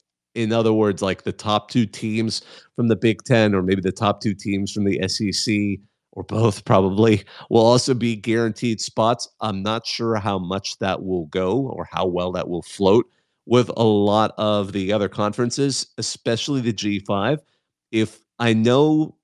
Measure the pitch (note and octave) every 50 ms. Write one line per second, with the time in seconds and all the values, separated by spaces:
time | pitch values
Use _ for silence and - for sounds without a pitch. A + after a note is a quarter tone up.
0 | _ _ _ _ _ _ _ A2 A2+ G#2+ A2+ A#2 A2 A2 A2 G#2+ G#2+ G#2 F#2+ E2+
1 | G2+ F#2+ F2+ - - G#2 G2 - - A2 G#2+ G#2+ - - - B2+ A2+ G2+ - -
2 | - A2 G#2+ A2+ A2+ A2 - - - - - - - _ _ - A#2+ A2+ A2 F#2
3 | - A2+ G#2+ - - - C3 A2+ G#2+ G#2 G2 F#2+ F2+ F#2 G2 G2 F2 F#2+ F2 -
4 | A2+ G2+ G2+ - - A2+ F#2+ - - G#2+ G2 G2 G2+ G2 - G#2+ G2+ G2 F#2 B1+
5 | F#2 F#2 - - A2 G2 F2 - - - G#2+ G#2 G#2 G2+ G2 G2 - _ _ _
6 | _ _ _ G2 F#2 - G#2 G#2+ A2+ A2 G2 - - - A#2 G2 F#2+ F#2+ G2 G2+
7 | A2+ A2+ G#2+ G2+ - - - - - - - A2+ A2+ A2+ B2 B2+ - C#3 C3 A#2
8 | A#2 A#2+ A2+ G#2 G2 A#2 A2 A#2 A#2 A2+ G#2+ - - A#2+ A2 G#2 - - - -
9 | A2 A2+ B2 - - - _ _ G#2 A2 G2 F#2+ F#2+ G#2+ A2 A2+ - - - -
10 | A#2 A2+ A2+ G#2+ G2 G#2+ G2+ F#2+ F#2 F2 F#2+ G2 - - - - F#2+ F#2+ F2+ -
11 | - F#2+ F#2 F2+ E2 D2+ - F#2 F#2 F#2 F#2 A2 C#3 C3 - E2+ E2+ - - E2
12 | F#2 F#2 F2 F2 F2+ F2+ F2+ F2+ E2 E2 F2 E2+ - - - - G2 F#2+ G2+ A#2+
13 | - - _ _ _ _ _ _ _ - A#2 B2 A#2 F#2+ - - A#2 A2+ G#2+ G#2
14 | G2+ G#2 G2+ A2 A2 - - - G#2+ G#2+ G#2 G#2 G2+ F#2+ G2 G2+ F#2 F#2+ G#2 G#2+
15 | G2+ F#2 - - G#2 G#2 G#2 - B2 A#2+ - - C#3 C#3 B2 - - - _ -
16 | A2 - - - - A#2 A2+ A2 - - C#3+ C3+ A#2 A#2+ A2 - G#2 G#2 G#2 F#2+
17 | - - G2+ G2 G2 A#2+ D3+ D3+ - _ _ _ _ _ _ _ _ _ - A2
18 | G#2+ G#2 - _ _ _ _ - A#2+ A#2 A2+ A2 A2 A#2+ B2 C3+ D3+ D#3 D#3 D#3
19 | D#3 - - _